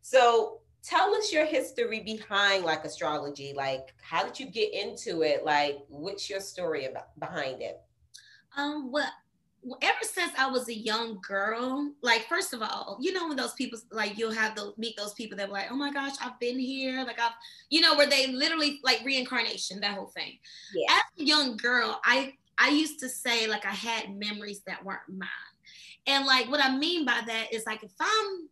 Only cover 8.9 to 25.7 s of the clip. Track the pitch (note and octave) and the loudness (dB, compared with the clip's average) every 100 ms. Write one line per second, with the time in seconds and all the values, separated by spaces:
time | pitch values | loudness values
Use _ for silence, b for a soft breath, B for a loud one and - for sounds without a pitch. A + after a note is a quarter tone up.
8.9 | C#4+ - - _ _ _ _ B3+ B3+ D#4+ | -2 -2 -6 _ _ _ _ -12 -2 0
9.9 | - A4 - E4+ - C4+ B3+ A3 A3+ G#3+ | 0 -2 -2 -2 0 2 2 -2 -4 -2
10.9 | A3 A#3 G3+ F#3+ G3 G3+ A3+ B3+ C4+ D4 | -2 -2 -8 -4 -2 0 0 -2 -2 -4
11.9 | - B3 A3 A3 E4+ - A#3+ G#3+ - - | -2 2 2 2 -2 -2 -4 -4 -6 -8
12.9 | G3+ D4 G4 E4 C#4 A#3+ - A#3+ A3+ - | -4 -2 -2 -2 -4 -4 -4 -6 -6 -10
13.9 | A3 G3+ G3+ A3+ A3 G#3+ G#3 G3+ G#3 A3+ | -4 -4 -2 -2 0 -2 -2 -10 -8 -8
14.9 | A3 G#3 - A3 G3 G3 G3 - B3+ C#4+ | -6 -10 -8 -10 -6 -6 -4 -6 -4 -4
15.9 | C#4+ C#4 - G3+ - A#3+ B3+ B3+ C4+ C4 | -4 -6 -6 -10 -4 -4 -2 -4 -4 -4
16.9 | B3+ B3+ A#3 A#3 - B B B D4+ E4+ | -4 -6 -2 -2 -2 B B B 4 6
17.9 | D4 C#4+ C#4 C4 B3+ D#4 E4 D4 C#4+ C4 | 6 6 6 2 2 2 2 0 0 0
18.9 | A3+ A#3+ C4 B3 B3+ A3+ F#3+ - F#3+ G3+ | 2 2 0 0 -2 -2 -4 -8 -4 -4
19.9 | G3+ G3 - - - B B B F#3 - | -4 -8 -10 -10 -12 B B B -2 4
20.9 | F4+ - - D4 D4+ C4+ A3 A#3+ B3 A3 | 4 4 -2 2 4 2 0 2 2 2
21.9 | G#3+ - B3+ C4+ - _ - B3+ D4 D#4 | 0 4 4 2 -8 _ 2 4 6 2
22.9 | - B3+ - B3 A#3 A3 G3+ G3+ G3+ A3 | -2 -8 -4 0 0 0 -2 -2 -6 -4
23.9 | A3+ - G3 G#3 G#3 G#3 G3+ - F3 F#3+ | -4 -6 -6 -6 -6 -8 -12 -10 -10 -8
24.9 | - - F#3+ F3+ - - _ B | -10 -10 -10 -10 -10 -14 _ B